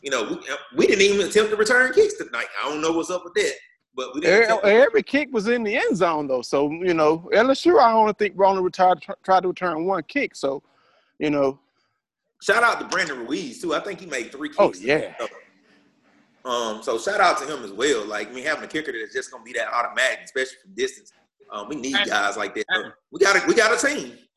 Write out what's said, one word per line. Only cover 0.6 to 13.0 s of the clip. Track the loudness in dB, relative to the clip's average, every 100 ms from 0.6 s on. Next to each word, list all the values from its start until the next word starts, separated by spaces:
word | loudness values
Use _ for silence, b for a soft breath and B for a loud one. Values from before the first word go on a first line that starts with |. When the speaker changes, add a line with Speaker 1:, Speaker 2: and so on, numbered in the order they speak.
| -10 0
Speaker 1:
we | 2
didn't | 4
even | 4 4 2
attempt | 2 0
to | 0
return | 2 2 2
kicks | 4 2
tonight. | 0 -10 -8 -8 -6
I | -6
don't | -2
know | -2
what's | -2 -2
up | -6
with | -4
that, | -2 -2 -4 _ _ _
but | -10 -8
we | -2
didn't | 4
Speaker 2:
Every, | 4 4
Speaker 1:
attempt | 4
to | 4
Speaker 2:
every | 6 6 4
kick | 0 -2 0
was | -4 0
in | -2
the | 0 -2
end | 0 0
zone, | 0 0 -2
though. | -4
So, | 0 0 0
you | -2 -2
know, | 2 4 2 2
L | 2 4
S | 2 4
U, | 6
I | 6
only | 6 2
think | 2 -4 2
we | 2
only | 4
retired, | 0 2 2 2
tr-, | -4 -14
tried | 2 2
to | 2
return | -4 -4 -4
one | -2 -4
kick. | -4 -4 -4
So, | -4 -6 -6 _ _ _ _ _ _
you | -2
know. | 0 0 -2 _ _ _ _ _ _ _ _
Speaker 1:
Shout | 0 2
out | 4 0
to | -4
Brandon | -4